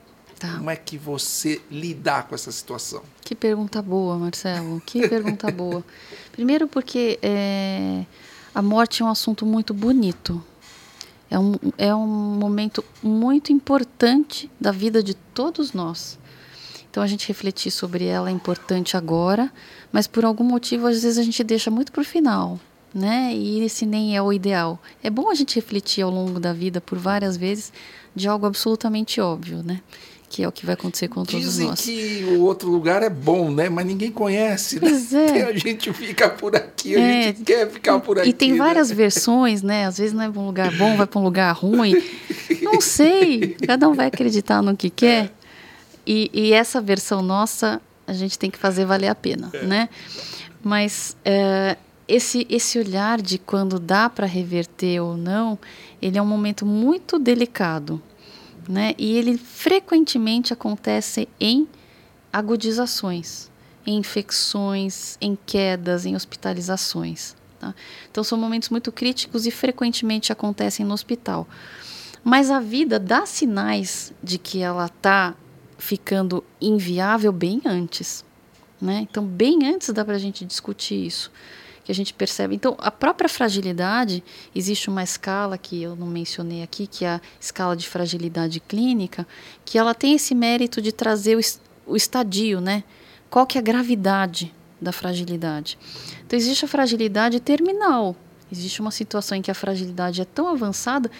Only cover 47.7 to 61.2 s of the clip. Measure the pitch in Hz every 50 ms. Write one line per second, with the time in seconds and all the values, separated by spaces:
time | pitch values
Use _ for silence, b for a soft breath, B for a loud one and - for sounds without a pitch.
47.7 | 220 - - _ _ _ _ - 190 185 190 190 - - 196 190 - - - 196
48.7 | 185 185 190 185 196 190 196 202 220 - - - - - - 180 151 139 - 190
49.7 | 196 214 233 226 B B B B B B B B B B B B B - - 202
50.7 | 208 208 208 208 - - - - - - - 202 196 196 196 196 190 190 190 190
51.7 | 185 - - - _ _ _ - 220 247 240 - - 247 233 - 220 233 - -
52.7 | - 240 220 196 185 196 202 220 233 226 196 180 185 185 - - 202 196 196 190
53.7 | 190 180 170 170 190 202 226 240 - - 202 185 175 180 175 175 175 175 170 -
54.7 | - - 180 180 175 175 170 170 170 170 170 180 196 214 226 226 208 B B B
55.7 | B B B B B B - 190 185 202 208 208 214 208 208 208 208 - 202 208
56.7 | 208 214 233 269 349 370 - - 359 330 262 240 240 240 240 240 - - 190 165
57.7 | 160 156 147 151 160 156 - - B B B B B B B B B 165 170 190
58.7 | 185 196 214 220 - - - 214 226 240 233 247 240 240 - - - - - 330
59.7 | 370 381 381 - 339 320 311 - - 240 220 220 226 240 240 - 240 - - 214
60.7 | 208 - - 214 214 220 - - - 220